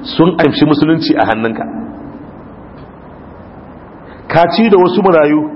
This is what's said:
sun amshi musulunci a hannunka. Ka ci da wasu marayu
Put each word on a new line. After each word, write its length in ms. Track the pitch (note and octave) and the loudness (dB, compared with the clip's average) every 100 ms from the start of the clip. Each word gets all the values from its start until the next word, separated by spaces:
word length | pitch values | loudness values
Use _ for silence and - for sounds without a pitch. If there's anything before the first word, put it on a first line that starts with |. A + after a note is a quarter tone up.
sun 320 | - - E3 E3+ | -14 0 0 2
amshi 280 | D#3 - D3+ | -2 2 0
musulunci 480 | D3 D3+ D#3+ - - | 2 0 0 0 0
a 80 | |
hannunka. 400 | G#2 A2 A2+ A2 - - - - - - - - - - - - - - - - - - - - - - - - - - - | 0 0 -4 -6 -10 -10 -14 -16 -18 -18 -20 -20 -20 -20 -20 -20 -20 -20 -20 -20 -20 -20 -20 -20 -20 -20 -20 -20 -20 -20 -4
Ka 160 | D#3+ E3+ | 0 0
ci 160 | - A3+ | 2 2
da 60 | G3 | 4
wasu 220 | F3+ F#3 | 4 2
marayu 400 | F#3+ E3 D3 D3+ D3+ | 2 4 4 2 -2